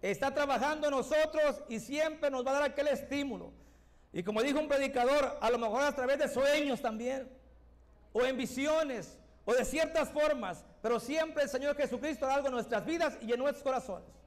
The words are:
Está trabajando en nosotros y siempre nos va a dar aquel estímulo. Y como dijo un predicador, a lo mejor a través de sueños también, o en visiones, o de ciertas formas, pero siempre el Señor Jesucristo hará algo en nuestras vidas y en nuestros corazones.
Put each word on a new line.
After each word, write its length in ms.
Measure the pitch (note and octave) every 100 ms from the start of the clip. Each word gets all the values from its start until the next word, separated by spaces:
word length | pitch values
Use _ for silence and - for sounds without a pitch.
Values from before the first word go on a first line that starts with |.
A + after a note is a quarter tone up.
Está 340 | F#3 G3 C4+
trabajando 540 | C#4 C#4+ B3+ C4+ D4+ D4
en 60 |
nosotros 680 | C#4 - D4+ D#4 D#4 D4+ D4 -
y 100 | A3+
siempre 500 | - C#4+ D#4+ D#4 D4
nos 160 | C4+
va 60 | B3+
a 40 |
dar 80 | C#4
aquel 240 | C#4+ C#4+ D4
estímulo. 640 | C#4 - C#4 C#4 G3+ - - - - - - -
Y 120 | -
como 180 | F3+ G#3+
dijo 160 | B3+ C#4+
un 80 | D#4
predicador, 720 | C#4 C4+ B3 A#3+ D4 C4+ -
a 80 | G#3+
lo 100 | A#3+
mejor 240 | A3+ A3
a 100 | C#4+
través 240 | C#4 B3 C#4
de 80 | C#4+
sueños 560 | A#3+ C#4 D4 D4 B3
también, 480 | A#3+ A3 A#3+ C4+ C4+ - - - - - - - -
o 120 | G#3+
en 120 | B3 B3+
visiones, 800 | G#3+ B3 C#4+ D#4 D#4 A#3+ E3+ - - -
o 100 | -
de 100 | A#3+
ciertas 440 | G#3+ D4+ D#4 D#4+ D4
formas, 560 | D4 D4+ C#4+ G3+ E3+ - -
pero 160 | A3 A#3
siempre 460 | A#3 D#4 D#4+ D4+
el 40 | C#4+
Señor 280 | B3+ C#4+ C#4+
Jesucristo 500 | C#4 A#3+ C#4 C#4 C4
hará 80 |
algo 140 | C#4 C4+
en 60 |
nuestras 300 | B3 A3+ A3
vidas 320 | G3+ E4 D#4+ -
y 120 | A3
en 60 | A#3+
nuestros 240 | C4+ C#4+
corazones. 480 | - C4 - F3+ - -